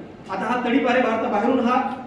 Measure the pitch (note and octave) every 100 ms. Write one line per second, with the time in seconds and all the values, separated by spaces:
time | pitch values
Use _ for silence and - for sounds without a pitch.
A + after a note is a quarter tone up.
0 | - - - F#3+ A3 A#3+ A#3+ C4+ C4 B3+
1 | A3+ A3+ B3+ - B3+ B3+ A#3 B3+ C4 -